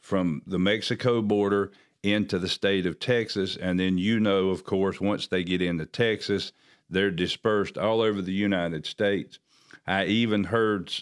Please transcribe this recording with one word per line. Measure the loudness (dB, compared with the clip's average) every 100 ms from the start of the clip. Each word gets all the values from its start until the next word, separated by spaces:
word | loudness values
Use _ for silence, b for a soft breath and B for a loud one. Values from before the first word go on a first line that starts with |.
from | -4 0 0 -2 -2
the | 0
Mexico | 2 2 -2 -2 0 2
border | 2 2 2 2 -2 b b b
into | 0 2 0 -2
the | -2
state | -2 0 0 0
of | -2
Texas. | 0 0 0 -2 -4 -4
And | -2 0
then, | 2 0
you | 2 2
know, | 2 2 2
of | -2
course, | -2 0 0 -2
once | -2 -2 -2
they | -2
get | 0 0
into | 0 -2
Texas, | -4 -2 0 0 -2 -4 -4 b b b -4
they're | 0 0
dispersed | 0 -2 0 0 0 0 -2
all | 0 2
over | 2 0
the | -2
United | 0 0 0 -2 -4 -6
States. | -2 0 0 -4 -14 B B B B -4
I | 0 2
even | 2 2 2
heard, | 2 2 2 0 -4 -8